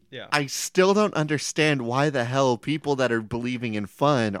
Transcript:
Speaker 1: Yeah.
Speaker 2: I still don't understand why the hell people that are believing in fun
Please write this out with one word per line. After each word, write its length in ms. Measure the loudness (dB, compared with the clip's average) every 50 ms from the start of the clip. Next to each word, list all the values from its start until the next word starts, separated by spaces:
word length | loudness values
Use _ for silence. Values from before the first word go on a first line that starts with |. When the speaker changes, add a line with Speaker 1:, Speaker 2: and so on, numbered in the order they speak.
| _ _
Speaker 1:
Yeah. 160 | -18 -16 -6 -2
Speaker 2:
I 140 | -2 -2 -2
still 460 | -2 -6 -8 -8 -2 2 4 4 4 4
don't 220 | 4 2 2 0
understand 680 | -2 -2 0 -2 -4 -4 -4 -2 0 2 2 2 0 -2
why 280 | -2 0 0 0 0
the 140 | 0 0 -2
hell 340 | 0 0 2 2 2 2 0
people 380 | -2 -4 -4 -4 -2 -2 0
that 140 | 2 2 2 2
are 100 | 0 -2
believing 520 | -4 -6 -6 -4 -4 -4 -4 -4 -4 -4
in 120 | -4 -6
fun 500 | -8 -4 0 2 2 2 2 2 0 -2 -4